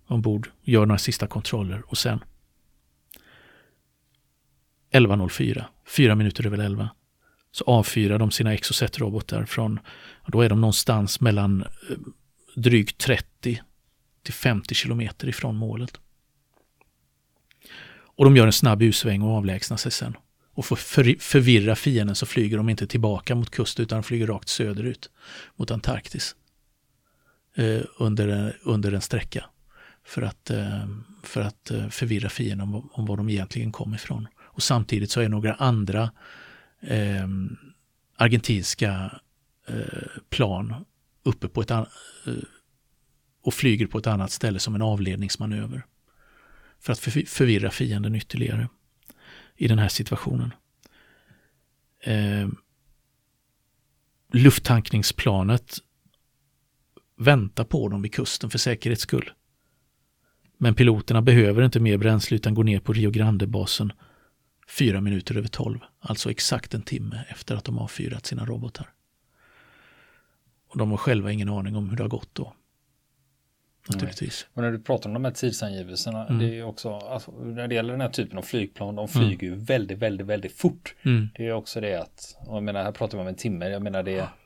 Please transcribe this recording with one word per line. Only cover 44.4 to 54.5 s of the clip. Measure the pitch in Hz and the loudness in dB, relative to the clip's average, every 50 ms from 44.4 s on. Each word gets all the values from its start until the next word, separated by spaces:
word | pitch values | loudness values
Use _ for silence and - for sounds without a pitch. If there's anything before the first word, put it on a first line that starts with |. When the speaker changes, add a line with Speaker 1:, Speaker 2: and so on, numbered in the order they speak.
| - 113 98 95 | -2 -2 -2 -2
Speaker 1:
som | - 107 107 | -4 -4 -2
en | 104 | -2
avledningsmanöver | 110 110 107 101 98 95 92 98 101 98 - - 110 107 104 107 107 113 127 131 - _ _ _ _ _ _ _ _ _ _ _ _ _ - - - _ _ _ | 0 0 0 0 0 -2 -2 -4 -4 -6 -4 -6 -4 -6 -4 -6 -6 -8 -10 -12 -14 _ _ _ _ _ _ _ _ _ _ _ _ _ -20 -20 -20 _ _ _
för | - - | -4 -4
att | 120 - | -4 -2
förvi-, | - - 113 147 - | -4 -2 -2 -2 -2
förvirra | - - - 139 120 107 101 101 95 | -2 2 2 4 4 4 2 2 -2
fienden | - - 131 123 104 101 104 104 110 | -2 -2 -2 -2 0 -2 -2 -2 -2
ytterligare | 110 - - - 120 117 113 110 110 117 123 - _ _ _ _ _ _ - - _ _ - - - - _ _ | -2 -4 -6 -4 -4 -2 -2 -2 -2 -4 -4 -8 _ _ _ _ _ _ -20 -20 _ _ -20 -20 -20 -20 _ _
i | _ - 117 | _ 2 2
den | 113 110 | 4 4
här | 107 101 | 4 2
situationen. | - - 107 - - - - - 127 123 120 120 - _ _ _ _ _ _ - _ _ _ _ _ _ _ _ _ _ _ _ _ _ _ _ _ _ _ _ _ _ | 0 -4 -4 -4 -6 -6 -4 -4 -4 -2 -4 -6 -8 _ _ _ _ _ _ -20 _ _ _ _ _ _ _ _ _ _ _ _ _ _ _ _ _ _ _ _ _ _
Eh, | - 117 110 107 104 101 101 104 101 98 - - _ _ _ _ _ _ _ _ _ _ _ _ _ _ _ _ _ _ _ _ _ _ _ _ _ _ _ _ _ _ _ _ _ _ | -4 -2 0 0 2 0 0 0 -2 -2 -6 -8 _ _ _ _ _ _ _ _ _ _ _ _ _ _ _ _ _ _ _ _ _ _ _ _ _ _ _ _ _ _ _ _ _ _
lufttankningsplanet | - 120 127 139 | 4 10 10 10